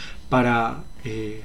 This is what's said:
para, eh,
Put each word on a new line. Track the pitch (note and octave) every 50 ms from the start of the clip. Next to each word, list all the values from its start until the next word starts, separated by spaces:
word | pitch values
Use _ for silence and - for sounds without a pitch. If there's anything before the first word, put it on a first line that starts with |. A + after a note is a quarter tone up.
| - - - - - -
para, | C3 B2+ B2 A#2+ A#2+ A#2 A2+ A#2 B2+ D#3+ - - - - -
eh, | A2 A2 A2 A2 G#2+ G#2+ A2 -